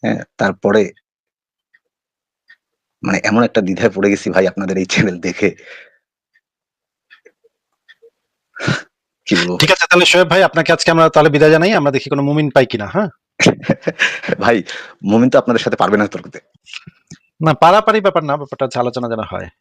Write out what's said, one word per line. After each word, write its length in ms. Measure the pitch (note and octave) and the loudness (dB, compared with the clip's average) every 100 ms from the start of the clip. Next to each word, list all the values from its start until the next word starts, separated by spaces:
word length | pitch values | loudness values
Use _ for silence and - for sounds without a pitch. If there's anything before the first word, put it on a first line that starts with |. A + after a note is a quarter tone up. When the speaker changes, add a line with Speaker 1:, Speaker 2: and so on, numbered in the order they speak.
Speaker 1:
হ্যাঁ, 180 | A2+ G#2+ - _ | -4 -6 -8 _
তারপরে, 460 | G2+ F#2 G2 G#2+ F#2+ - _ _ _ _ _ _ _ _ _ _ _ _ _ _ _ _ _ _ _ _ | -4 -2 0 2 0 -6 _ _ _ _ _ _ _ _ _ _ _ _ _ _ _ _ _ _ _ _
মানে, 160 | - F#2+ | -4 -4
এমন 180 | A2 G#2+ | 0 0
একটা 180 | A#2+ - | 2 0
দ্বিধায় 320 | F#2+ F#2+ A2+ | -2 -2 -2
পড়ে 180 | F#2+ G2+ | 0 0
গেছি 180 | G2+ - | 0 -2
ভাই, 160 | F#2 F#2+ | 0 0
আপনাদের 300 | F#2+ F#2+ F#2+ | -2 -6 -4
এই 80 | F#2 | -4
চ্যানেল 300 | - G2 F2+ | -2 -2 -2
দেখে। 300 | F2+ F2+ G2 D#2+ - - - _ _ _ _ _ _ _ _ _ _ _ _ _ _ _ A4+ _ _ _ _ - A#4 _ _ _ _ - - - - _ _ _ - | -8 -4 -4 -4 -20 -20 -20 _ _ _ _ _ _ _ _ _ _ _ _ _ _ _ _ _ _ _ _ -20 -20 _ _ _ _ -8 -6 -6 -8 _ _ _ -2
কি 80 | |
বলবো 200 | F#2+ F2 F2 | -2 -2 0
Speaker 2:
ঠিক 140 | D#3 | 0
Speaker 1:
ভাই? 60 | F#3 | 2
Speaker 2:
আছে, 100 | E3+ | 2
তাহলে 180 | F3+ E3+ | 2 4
শোয়েব 220 | F3 F3+ | 2 2
ভাই, 140 | F3 | 2
আপনাকে 280 | F3+ E3+ D#3+ | 2 0 0
আজকে 180 | E3 - | 0 2
আমরা 160 | E3 D#3+ | 4 4
তাহলে 200 | D#3+ D3+ | 4 4
বিদায় 200 | D3 D#3 | 4 4
জানাই। 220 | D#3+ F3+ | 4 2
আমরা 180 | G#3+ C#3+ | 0 0
দেখি 180 | C3+ - | -2 -4
কোনো 120 | D3 | -4
মুমিন 260 | C#3 D3 D3+ | -2 0 0
পাই 160 | C#3 C3 | 2 0
কিনা, 200 | - G#2 | -2 -6
হ্যাঁ? 240 | D3+ G3+ - _ _ | -4 -4 -8 _ _
Speaker 1:
<laughs> 1040 | - - - - - - - - - - | -2 -2 -4 -4 -4 -4 -6 -4 -8 -4
ভাই, 160 | G2+ A#2 E2+ - - - | 0 0 -2 -14 -18 -12
মুমিন 260 | F#2+ G#2+ B2 | -2 2 4
তো 60 | C3 | 2
আপনাদের 240 | - A#2 | 2 -2
সাথে 120 | - - | -2 -2
পারবে 200 | F2+ G#2 | 0 0
না 80 | G#2 | -2
তর্কতে। 320 | F2 - - _ _ _ - - _ _ - _ _ | -6 -16 -20 _ _ _ -20 -20 _ _ -20 _ _
Speaker 2:
না, 120 | D#3+ | -2
পারাপারি 460 | D3+ E3 G3 G#3+ G#3+ | 4 6 4 2 0
ব্যাপার 240 | G3 F3+ | 0 -2
না, 100 | D3+ D3 | -4 -6
ব্যাপারটা 280 | C#3 C#3 | -8 -6
হচ্ছে 140 | C3 B2 | -6 -2
আলোচনা 300 | B2 B2 A#2+ | -4 -4 -6
যেন 140 | A2+ | -6
হয়। 240 | G#2 F#2+ F#2+ _ | -8 -10 -14 _